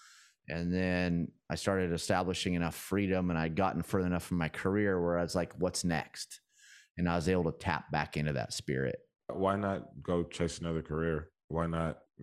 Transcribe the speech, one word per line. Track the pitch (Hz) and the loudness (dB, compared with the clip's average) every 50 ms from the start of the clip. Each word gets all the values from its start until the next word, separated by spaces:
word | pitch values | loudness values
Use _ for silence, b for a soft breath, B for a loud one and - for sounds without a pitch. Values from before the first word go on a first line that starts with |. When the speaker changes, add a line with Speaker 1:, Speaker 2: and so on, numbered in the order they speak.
| B B B B B B B B _ - | B B B B B B B B _ -8
Speaker 1:
And | 78 85 87 87 | -4 -2 0 0
then | 90 92 92 90 90 90 90 87 87 85 82 - - _ _ - | 2 2 2 2 2 2 2 2 2 0 0 -2 -6 _ _ -6
I | 78 | -6
started | - - 104 98 95 92 85 | -2 0 0 2 2 2 0
establishing | 85 82 - - 98 90 90 92 92 - - 95 90 | 0 -2 0 2 2 2 2 0 -2 -2 0 0 2
enough | 87 85 80 80 | 2 2 0 -2
freedom, | - - - 95 101 101 95 92 92 92 90 | -4 -4 -2 0 0 2 2 2 2 2 2
and | 85 80 | 2 2
I'd | 80 82 80 | 2 0 2
gotten | 82 95 92 - 82 | 2 2 2 2 0
further | 85 - - 98 90 | -2 0 0 0 2
enough | 90 90 85 - - | 2 0 0 -2 -2
in | 90 87 | 0 0
my | 82 80 | 0 0
career | - - - 95 98 104 104 101 92 90 | -2 -2 0 0 2 2 2 2 2 2
where | 85 87 85 87 | 2 2 2 2
I | 87 | 0
was | 82 - | 0 0
like, | 92 85 - - - | 0 -2 -2 -2 -2
"What's | 92 90 - - - | 0 0 0 0 0
next?" | 87 82 73 - - - - - - - - _ B B B B B B B B B _ - | 0 0 0 -2 -4 -10 -14 -12 -12 -14 -18 _ B B B B B B B B B _ -2
And | 87 85 | 0 2
I | 85 | 2
was | 87 76 90 | 2 2 2
able | 92 90 85 80 | 2 4 2 0
to | 80 - | -2 -2
tap | - 95 80 71 - - | -2 -2 -2 -2 -2 -2
back | - 76 73 - - | -2 -2 -2 -2 -2
into | 78 76 76 69 | -2 -2 0 0
that | 65 57 - - | -2 -4 -4 -6
spirit. | - - - 67 65 67 64 - - - _ _ _ _ - - | -8 -4 -2 -2 0 0 -2 -4 -6 -10 _ _ _ _ -10 -4
Speaker 2:
Why | 87 95 95 98 | 0 0 2 2
not | 104 104 98 98 78 - - - 71 71 | 2 0 -2 -2 -4 -6 -10 -14 -10 -4
go | - 87 87 85 | -2 0 0 0
chase | - - - 87 82 - - | -2 -2 -2 -2 -2 -2 -4
another | 82 85 82 80 78 | -4 -2 -2 -2 -4
career? | - 78 80 82 82 80 76 76 - _ _ _ - | -4 -2 -2 0 0 0 -2 -4 -8 _ _ _ -6
Why | 78 82 85 | -2 -2 0
not | 82 82 82 82 80 - - - _ _ - | 0 0 0 0 -2 -2 -6 -12 _ _ -6